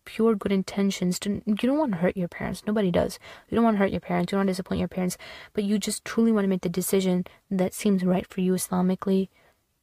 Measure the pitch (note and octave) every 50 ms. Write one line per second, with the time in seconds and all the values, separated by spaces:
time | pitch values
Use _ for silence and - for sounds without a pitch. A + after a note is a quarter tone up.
0 | - - - - A3 A3+ A3 G3+ - G3 G3 F#3+ F#3 - - G3+ G3 G3 F#3+ -
1 | F#3 F3+ F3+ - - G3+ G3+ - - - G#3+ - A#3+ B3+ C#4 D4+ D#4 B3 F#3 E3
2 | F3+ F#3+ - F#3+ F3 - - - - - F#3 - - G#3+ G#3+ A3+ G3 F3+ E3+ E3+
3 | - F#3+ - - - - - - - - - A3+ A#3 A3+ G#3+ G3 G3 G3 - F3
4 | - - F3+ F3 F3 - G3 G3 G3 F#3+ F3+ F#3+ F3+ - F#3+ F3 F3+ F3 - F#3
5 | F#3 F3+ - - - - - - - - - G#3+ G3+ G3 G#3+ G3+ - G#3+ - -
6 | - - - A3+ A3+ A3+ A3 G#3 G3 G3 F#3 F3+ - F3 F3 F#3 F3+ - G3+ G3
7 | F#3+ F#3 F3+ F3+ F3+ - - _ _ - G3 F#3 F3+ - - - - G#3 G3 F#3
8 | F#3 F3+ F#3 - - - - F#3+ F#3 F#3 F#3 F3 - - F#3 F3+ F#3 F#3 F#3 -
9 | - F#3+ F#3+ F#3+ F#3+ - _ _ _ _ _ _ _ _ _ _